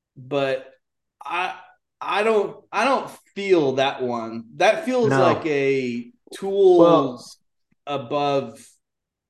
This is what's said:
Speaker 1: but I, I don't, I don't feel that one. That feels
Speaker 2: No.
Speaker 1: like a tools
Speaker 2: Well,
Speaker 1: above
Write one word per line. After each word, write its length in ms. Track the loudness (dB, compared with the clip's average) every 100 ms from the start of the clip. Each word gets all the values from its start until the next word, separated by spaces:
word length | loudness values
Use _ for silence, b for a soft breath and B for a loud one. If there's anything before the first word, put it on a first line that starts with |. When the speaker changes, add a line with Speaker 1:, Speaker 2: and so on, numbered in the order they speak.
| _ -20
Speaker 1:
but 480 | -8 -4 -2 -4 -10 _ _ _ _ -20
I, 320 | -10 -6 -6 -10 -18 _ _ -14
I 220 | -6 -2
don't, 400 | 0 0 -2 -8 _
I 140 | -4 0
don't 240 | -2 -4 -14 _ -8
feel 380 | 0 2 2
that 280 | 0 -2 -2
one. 440 | -6 -6 -8 -12 -12 0
That 300 | 2 2 -2
feels 240 | -2 2
Speaker 2:
No. 120 | 2
Speaker 1:
like 240 | 2 2 -2
a 680 | -2 0 -2 -4 -6 -10 _ _
tools 460 | -12 -4 4 6 8
Speaker 2:
Well, 440 | 6 6 0 -6 -18 -20 _ _ _ _ -10
Speaker 1:
above 800 | -10 -6 -4 -2 -2 -4 -12 -20 _ _ _ _ _ _